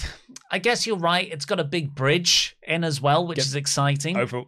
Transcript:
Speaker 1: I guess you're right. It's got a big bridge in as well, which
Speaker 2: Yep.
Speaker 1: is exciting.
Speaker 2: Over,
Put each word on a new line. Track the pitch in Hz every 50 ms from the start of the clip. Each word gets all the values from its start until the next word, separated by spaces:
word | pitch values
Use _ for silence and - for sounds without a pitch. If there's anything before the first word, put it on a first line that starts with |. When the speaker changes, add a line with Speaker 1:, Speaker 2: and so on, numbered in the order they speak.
| - - - - - _ - - - _
Speaker 1:
I | - 196
guess | 190 233 240 - -
you're | 226 214 180
right. | 170 165 180 185 185 -
It's | 165 147 -
got | - 208 180
a | 160
big | 143 156 175 151 143 143
bridge | - 131 135 156 180 175 170 - - - - - _
in | - 160 160 170 170
as | 160 147 120
well, | 139 139 143 165 175
which | 170 165 143
Speaker 2:
Yep. | 131
Speaker 1:
is | 135 131
exciting. | 143 143 - - 147 139 139 139 139 143 160 180 196
Speaker 2:
Over, | 123 - 123 123 123